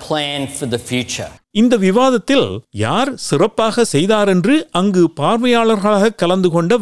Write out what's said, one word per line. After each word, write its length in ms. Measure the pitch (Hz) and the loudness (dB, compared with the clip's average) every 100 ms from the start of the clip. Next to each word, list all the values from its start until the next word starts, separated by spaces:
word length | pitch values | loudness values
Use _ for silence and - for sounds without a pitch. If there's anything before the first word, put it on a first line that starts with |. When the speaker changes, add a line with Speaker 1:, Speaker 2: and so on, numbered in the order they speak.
| - | -6
Speaker 1:
plan 340 | 156 147 143 135 - | -4 -4 -6 -8 -8
for 80 | 139 | -6
the 60 | 117 - | -6 -4
future. 380 | 123 120 - 82 - _ 208 | -6 -6 -8 -12 -16 _ 0
Speaker 2:
இந்த 140 | 240 226 | 2 2
விவாதத்தில் 720 | 190 196 262 240 - 269 117 95 - 98 | 2 2 2 0 0 0 0 -4 -10 -4
யார் 260 | 107 180 277 240 - | -2 0 -2 -6 -4
சிறப்பாக 580 | 147 214 - 220 208 | 0 0 0 -2 0
செய்தார் 460 | 226 139 190 214 202 | 0 0 2 2 2
என்று 220 | 180 180 302 - 175 | 2 2 0 0 -2
அங்கு 220 | 196 185 165 - | 0 2 2 2
பார்வையாளர்களாக 960 | 151 226 247 233 226 220 196 208 214 214 | -2 0 2 2 2 0 2 2 2 0
கலந்து 280 | 175 190 180 | -2 0 0
கொண்ட 280 | 165 170 233 | 0 0 2